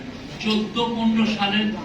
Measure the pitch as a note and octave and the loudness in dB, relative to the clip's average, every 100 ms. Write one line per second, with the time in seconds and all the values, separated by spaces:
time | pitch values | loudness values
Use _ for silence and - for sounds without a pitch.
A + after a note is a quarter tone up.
0 | - - - - G#3+ G#3+ - A#3+ A#3 A3+ | -10 -12 -12 -6 0 0 0 0 0 2
1 | A3+ A3 G#3 - G3+ G#3 G#3+ - | 2 4 2 2 0 2 0 -2